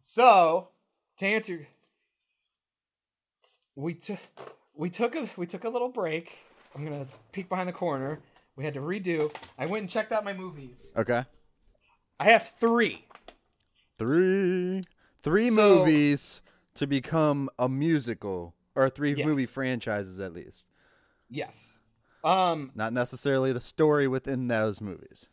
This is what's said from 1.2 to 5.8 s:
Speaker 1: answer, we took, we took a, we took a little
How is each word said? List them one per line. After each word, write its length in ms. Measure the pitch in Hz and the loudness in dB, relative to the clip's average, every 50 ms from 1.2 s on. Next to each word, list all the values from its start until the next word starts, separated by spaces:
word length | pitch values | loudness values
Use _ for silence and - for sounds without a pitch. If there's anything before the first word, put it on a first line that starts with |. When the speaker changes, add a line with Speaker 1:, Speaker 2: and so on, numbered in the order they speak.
| 190 | -4
Speaker 1:
answer, 420 | 196 214 220 220 202 180 165 147 - _ _ _ _ _ _ _ _ _ _ _ _ _ _ _ _ _ _ _ _ _ _ _ _ _ _ _ _ _ _ _ _ _ _ _ _ _ _ _ _ _ | -2 -2 -2 -4 -6 -10 -10 -12 -18 _ _ _ _ _ _ _ _ _ _ _ _ _ _ _ _ _ _ _ _ _ _ _ _ _ _ _ _ _ _ _ _ _ _ _ _ _ _ _ _ _
we 200 | 139 139 170 170 | -10 -8 -8 -8
took, 240 | 175 - - 202 - - - _ - - - - _ _ _ _ | -10 -10 -12 -12 -12 -12 -20 _ -20 -20 -20 -20 _ _ _ _
we 140 | 147 156 180 | -8 -8 -8
took 260 | 175 - 247 233 240 | -4 -4 -4 -4 -2
a, 140 | 330 269 196 - | -6 -8 -8 -8
we 100 | - 175 | -10 -10
took 180 | 175 - 180 - | -10 -10 -10 -8
a 40 | 233 | -6
little 220 | 233 247 | -4 -4